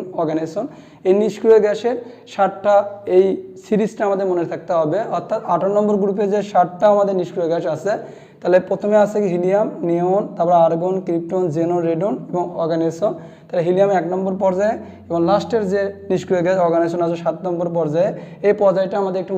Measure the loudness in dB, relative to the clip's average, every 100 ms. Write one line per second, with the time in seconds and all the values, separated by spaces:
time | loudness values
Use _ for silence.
0 | -4 -4 -2 -2 -4 -6 -8 -10 -20 -4
1 | 2 2 2 0 6 6 6 0 -2 -4
2 | -8 -18 -10 -2 -2 0 2 4 2 -4
3 | 0 4 4 2 -6 -14 -2 0 0 -2
4 | -2 0 0 -2 -2 -6 -2 0 0 0
5 | -2 -6 -4 -6 -2 0 2 2 2 2
6 | 0 0 0 0 0 0 0 2 2 4
7 | 2 0 -4 -2 -2 -2 -2 -4 -4 -4
8 | -6 -18 -20 -8 2 2 2 -4 2 4
9 | 4 2 0 0 0 2 0 -2 -2 0
10 | 2 0 -2 -2 2 4 4 2 -2 -4
11 | -2 -4 -2 -2 -2 0 0 0 0 0
12 | -2 -4 -6 -6 -4 -4 -2 0 -2 -2
13 | -4 -4 -12 -20 -8 -2 0 2 4 2
14 | 0 -2 -4 0 0 2 0 -2 -8 -18
15 | -6 0 2 2 0 -2 0 -2 -2 -6
16 | -4 -2 0 0 2 2 2 2 0 0
17 | -2 -2 -2 -4 -4 -4 -2 -2 0 2
18 | 0 -2 -12 -2 0 4 4 4 0 -2
19 | -2 -2 -4